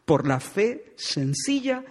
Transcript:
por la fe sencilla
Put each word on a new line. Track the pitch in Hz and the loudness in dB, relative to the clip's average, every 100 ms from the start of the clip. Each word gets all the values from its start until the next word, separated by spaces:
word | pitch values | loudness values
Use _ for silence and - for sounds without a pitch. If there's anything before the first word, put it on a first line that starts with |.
| - | 2
por | 143 139 | 4 4
la | 131 | 0
fe | - 196 220 247 - - | -2 0 0 -2 -12 -12
sencilla | - - 135 139 - 277 262 254 262 | -6 -2 -2 -2 -2 0 0 -4 -6